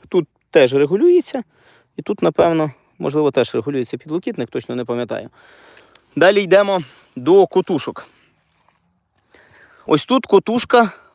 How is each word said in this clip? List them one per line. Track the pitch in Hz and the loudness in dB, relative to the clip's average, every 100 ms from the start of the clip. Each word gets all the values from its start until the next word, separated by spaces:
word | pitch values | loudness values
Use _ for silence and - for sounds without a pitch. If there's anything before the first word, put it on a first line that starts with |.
| - | -4
Тут | 185 156 _ _ | -4 -4 _ _
теж | 165 127 | 2 4
регулюється. | 139 143 196 349 349 - 262 - _ _ _ _ - | 2 0 2 2 2 0 -10 -12 _ _ _ _ -14
І | |
тут, | - 202 | -8 -2
напевно, | 170 156 170 160 151 - _ - | -2 0 0 0 -4 -8 _ -10
можливо, | 147 151 147 | -6 -2 0
теж | 131 117 120 | 0 -2 -4
регулюється | 123 135 120 123 | -6 -6 -8 -10
підлокітник, | 156 165 247 214 117 | -10 -10 -8 -10 -8
точно | 131 - 123 | -10 -8 -10
не | 120 | -6
пам'ятаю. | 120 117 113 - _ _ - - - _ _ _ - | -6 -6 -10 -12 _ _ -20 -20 -20 _ _ _ 2
Далі | 175 208 | 4 4
йдемо | 185 190 196 185 143 _ _ - | 4 2 4 -2 -4 _ _ -6
до | 127 196 180 | 2 4 4
катушок. | 185 180 156 - - - _ _ _ _ _ _ _ _ _ _ _ _ _ _ _ _ _ - | 0 -2 -4 -6 -12 -16 _ _ _ _ _ _ _ _ _ _ _ _ _ _ _ _ _ -2
Ось | 151 - | -2 0
тут | 254 - | -2 2
катушка | 196 - 233 - 240 208 - _ | 2 2 -4 2 2 2 -2 _